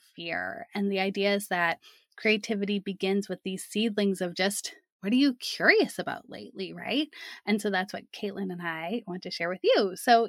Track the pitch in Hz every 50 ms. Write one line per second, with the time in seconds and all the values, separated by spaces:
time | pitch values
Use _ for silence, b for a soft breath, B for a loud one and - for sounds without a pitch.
0 | _ _ _ - 170 165 165 - - - - - - - - 208 202 196 196 190
1 | 190 196 196 202 196 202 202 202 202 - 190 175 175 170 165 - b b b b
2 | b b _ - - 220 214 214 208 - 226 196 202 196 208 202 190 202 190 -
3 | - 190 196 202 196 - 185 - - 196 190 190 - - - 208 220 233 208 214
4 | 208 196 190 175 185 175 170 - 185 196 202 - - - - - _ _ _ _
5 | - 196 240 254 285 285 247 - - - - - 165 - 392 440 302 - - -
6 | 170 - - - - - - - - - - - 190 165 165 175 175 - 220 285
7 | 311 302 B B B B B B B - 214 208 - 208 190 185 190 202 - -
8 | - _ - - - 202 196 190 196 185 180 175 175 170 160 160 165 175 214 240
9 | - - 175 185 - 175 - - 170 175 185 - - 427 523 311 214 190 185 -
10 | - 254 233 233 233